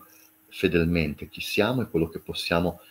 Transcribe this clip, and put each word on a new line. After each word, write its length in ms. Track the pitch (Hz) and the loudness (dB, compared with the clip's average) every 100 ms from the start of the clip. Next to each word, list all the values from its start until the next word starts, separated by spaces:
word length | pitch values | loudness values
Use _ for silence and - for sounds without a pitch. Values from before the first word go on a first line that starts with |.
| - - _ _ _ | -10 -20 _ _ _
fedelmente 800 | - 92 85 82 85 76 69 82 | -2 2 4 4 2 0 -4 -12
chi 120 | - | -12
siamo 400 | - - 104 127 | -4 0 2 0
e 80 | 107 | 0
quello 200 | 82 80 | 0 0
che 100 | - | -4
possiamo, 640 | - 85 - 85 87 - - | -10 -8 0 0 0 -2 -12